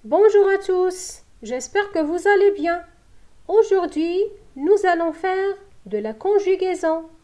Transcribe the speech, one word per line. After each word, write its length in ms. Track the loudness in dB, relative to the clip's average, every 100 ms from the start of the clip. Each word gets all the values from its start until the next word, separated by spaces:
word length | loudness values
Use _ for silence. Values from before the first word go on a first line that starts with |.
Bonjour 460 | 0 4 6 6 4
à 80 | 2
tous, 640 | 0 0 -2 -4 -14 -18 _ -18
j'espère 500 | -8 -8 -4 -4 -2
que 80 | -4
vous 280 | -2 -2 2
allez 240 | 4 4
bien. 320 | 2 -4 -4 -8 _ _ -20 -20 -20 0
Aujourd'hui, 760 | 2 4 0 0 -4 -2 -2 -4 -6 -20
nous 300 | -6 0 2
allons 280 | 2 0 -2
faire 420 | -2 -4 -2 -4 -6 -14 -20
de 120 | -10 -8
la 160 | -8
conjugaison. 960 | -6 0 0 2 0 -2 -2 -2 -2 -6 -20